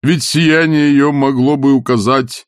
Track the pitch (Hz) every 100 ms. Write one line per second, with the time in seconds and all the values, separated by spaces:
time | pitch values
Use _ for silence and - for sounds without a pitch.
0 | 135 165 - 151 165 156 160 151 147 143
1 | 143 143 135 135 127 147 135 135 - 123
2 | 104 135 120 -